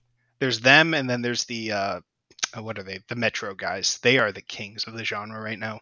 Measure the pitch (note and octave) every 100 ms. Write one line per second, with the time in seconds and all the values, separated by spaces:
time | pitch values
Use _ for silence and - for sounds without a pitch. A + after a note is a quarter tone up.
0 | _ _ _ - C3+ A2+ B2+ D3 E3 D#3
1 | B2+ B2 A#2+ A#2 - A#2 A2 G2+ G2 F2+
2 | - _ _ - - A#2 A2 G#2 F#2+ F#2+
3 | - A#2+ A2+ - G#2 F#2+ F#2 F#2+ F2+ -
4 | B2 C3 G#2+ F#2+ - - G2+ A2 - A2+
5 | A2 G#2 G#2+ A2 G#2+ G#2+ A2 G#2+